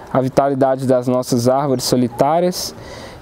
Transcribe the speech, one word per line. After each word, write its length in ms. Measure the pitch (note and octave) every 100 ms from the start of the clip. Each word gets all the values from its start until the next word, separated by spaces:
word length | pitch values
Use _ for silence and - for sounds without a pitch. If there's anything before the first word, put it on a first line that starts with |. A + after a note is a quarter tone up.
| -
a 80 | C3+
vitalidade 680 | C3 C3+ C#3 C#3 C3+ C3+ C3
das 200 | B2+ B2
nossas 400 | B2 B2+ B2 A#2+
árvores 380 | C3 C#3+ C3
solitárias 880 | - B2+ B2 A#2+ C#3 E3 F3+ F3+ - - - - - -